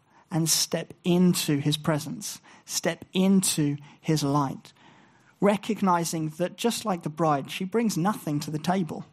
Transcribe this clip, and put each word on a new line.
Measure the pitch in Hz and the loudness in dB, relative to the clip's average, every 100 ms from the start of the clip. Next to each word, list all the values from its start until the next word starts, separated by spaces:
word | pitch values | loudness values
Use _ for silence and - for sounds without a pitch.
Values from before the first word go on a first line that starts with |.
| _ _ _ | _ _ _
and | 160 165 | -2 2
step | - - 165 165 - | 0 0 -4 -6 -4
into | - 175 180 180 - 143 | 2 6 6 4 0 0
his | 151 151 | 0 0
presence, | - 151 151 - - - - - | 0 0 -2 -8 -10 -12 -18 -20
step | - - - 165 - | -10 -4 -4 -6 -4
into | 185 190 196 185 - 147 147 - - | 2 4 4 2 0 0 -2 -10 -8
his | - 156 | -2 0
light, | 143 143 135 - - _ - - _ _ _ _ | 2 0 0 -6 -16 _ -20 -20 _ _ _ _
recognizing | 180 202 - 202 196 175 165 165 156 151 | 2 2 -2 0 2 2 0 -4 -6 -4
that | 180 - | -6 -2
just | 233 226 214 | -2 -2 -4
like | 180 | -4
the | 165 | -6
bride, | 151 165 143 131 | 0 2 2 -2
she | - | -8
brings | 190 220 233 160 | -4 0 0 0
nothing | 185 220 - 147 | 0 -2 -4 -4
to | 151 | -4
the | 156 | -4
table. | 151 190 175 - - | -2 -2 -2 -8 -14